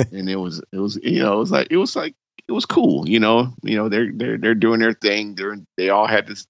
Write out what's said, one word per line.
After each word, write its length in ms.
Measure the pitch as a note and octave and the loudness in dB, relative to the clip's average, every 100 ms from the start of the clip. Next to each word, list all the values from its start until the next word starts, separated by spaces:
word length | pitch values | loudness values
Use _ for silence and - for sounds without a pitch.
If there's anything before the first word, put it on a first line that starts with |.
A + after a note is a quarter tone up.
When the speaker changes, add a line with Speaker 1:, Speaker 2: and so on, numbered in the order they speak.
Speaker 1:
<laughs> 100 | A#2+ | -2
Speaker 2:
And 180 | G2 F#2 | -4 -6
it 60 | F#2+ | -4
was, 260 | F2+ E2 - | -6 -10 -10
it 60 | F#2+ | -6
was, 180 | G#2 - | -6 -4
you 200 | - - | -2 0
know, 120 | G#2 | 2
it 40 | G2+ | 0
was 120 | A2+ | 2
like, 180 | D#3+ - | 0 2
it 60 | E3+ | 0
was 180 | - - | 0 -4
like, 180 | D#3+ - _ - - | -6 -10 _ -18 -6
it 40 | |
was 140 | A3 - | -4 0
cool. 420 | E4+ A#3 D2 D2+ | 2 2 2 2
You 120 | A2+ | 2
know, 340 | G#2+ A#2 B2+ - | 4 4 2 -4
you 140 | - G#2+ | -4 -2
know, 120 | A2 | 0
they're, 220 | G#2 A2 | 0 -2
they're, 240 | G#2+ B2 A2 | -2 -4 -2
they're 160 | A2 | 0
doing 260 | A2 A2 A2+ | 2 2 4
their 120 | A2+ | 2
thing. 440 | G#2+ G#2 G#2 G#2 F#2+ | 0 0 0 -4 -6
They're, 220 | G2 G2+ - - | -8 -8 -10 -4
they 140 | F#2+ | 2
all 180 | G2+ A2 | 2 4
had 180 | A2 G#2+ | 2 0
this, 200 | G2+ | -8